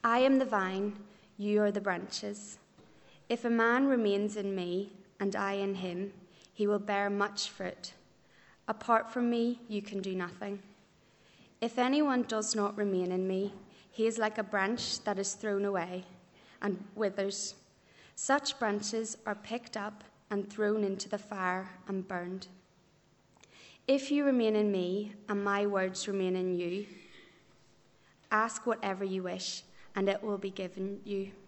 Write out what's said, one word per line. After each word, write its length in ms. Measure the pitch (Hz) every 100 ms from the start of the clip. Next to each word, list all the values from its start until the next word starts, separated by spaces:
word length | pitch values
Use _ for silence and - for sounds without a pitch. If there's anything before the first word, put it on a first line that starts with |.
I 140 | 233 240
am 200 | 262 269
the 60 |
vine, 540 | 262 214 185 190 208 208 - - - -
you 240 | 208 208
are 100 | 208
the 80 | 202
branches. 800 | 196 175 180 - 208 208 - - _ - - - - - -
If 160 | 233 240
a 20 |
man 380 | 233 226 247 277
remains 500 | 254 214 202 208 208
in 180 | 196
me, 380 | 190 175 180 202 - - _
and 160 | 202
I 180 | 202 196
in 240 | 196 196 196
him, 360 | 185 175 196 - - - -
he 140 | - 208
will 120 | 208
bear 300 | 208 202 202
much 400 | 202 208 208 -
fruit. 460 | - 185 180 - - - _ _ - - - -
Apart 420 | 220 - 226 226
from 200 | 254 240
me, 300 | 240 233 240 -
you 140 | 208
can 220 | 202 202
do 120 | 196
nothing. 480 | 185 180 - 202 202 - - _ _ _ _ - - - _
If 200 | 226 247
anyone 460 | 247 285 294 254
does 300 | 240 220 214
not 220 | 220 202 208
remain 340 | 208 185 180
in 160 | 180 190
me, 280 | 190 202 - - - -
he 160 | - 220
is 120 | 226
like 180 | 220 220
a 60 |
branch 600 | 208 202 190 240 - 214
that 140 | - 196
is 140 | 196
thrown 320 | - 220 202
away 400 | 202 190 175 180 185 - - - - -
and 240 | 202 180 -
withers. 600 | - 208 202 196 196 - - _ _ _ - -
Such 440 | - - 277 277 -
branches 580 | 220 208 208 226 220 -
are 100 | -
picked 400 | 202 - 233 247
up 300 | 214 208 208 - _ _
and 200 | 202 202
thrown 340 | - 208 214
into 240 | 202 196 -
the 80 | 202
fire 540 | - 196 185 185 190 - -
and 180 | 196 185
burned. 420 | 185 175 185 - - _ _ _ _ _ _ _ _ - - - - -
If 220 | 269 269
you 160 | 285 277
remain 280 | 254 220
in 160 | 214 208
me, 440 | 190 180 190 208 208 -
and 120 | 202
my 220 | 202 202
words 420 | 202 196 185 185 -
remain 300 | 196 185 185
in 180 | 185
you, 300 | 180 175 185 208 214 - - - - _ - _ _ _ _ _ _ _
ask 360 | 214 226 - 247
whatever 360 | 220 202 190
you 200 | 196 190
wish, 400 | 180 185 - - - - -
and 160 | 202 196
it 120 | 196
will 160 | 220 202
be 120 | 196
given 500 | 190 185 185 190 202 -
you. 240 | 196 196 -